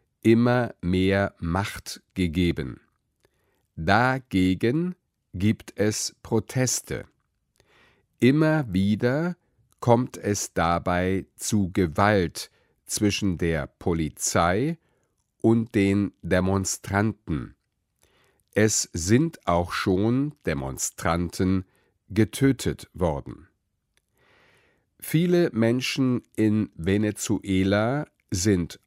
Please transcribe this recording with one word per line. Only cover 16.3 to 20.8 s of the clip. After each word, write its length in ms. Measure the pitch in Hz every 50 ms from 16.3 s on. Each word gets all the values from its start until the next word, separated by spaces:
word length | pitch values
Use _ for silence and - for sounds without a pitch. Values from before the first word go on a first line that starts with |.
| 92 92 92 95 98 98 95 - - - - - 98 98 107 110 101 - _ - 82 69 58 53 - _ _ _ _ _ _ _ _ _ _ _ _ _ _ _ _ _ _ _ _
Es 360 | - 107 110 - - - - -
sind 520 | 85 82 92 113 127 160 165 - - _
auch 240 | 92 87 87 90 90
schon 640 | - - - 101 92 92 104 113 123 131 139 151 147 _ -
Demonstranten 1200 | 90 78 69 65 67 64 62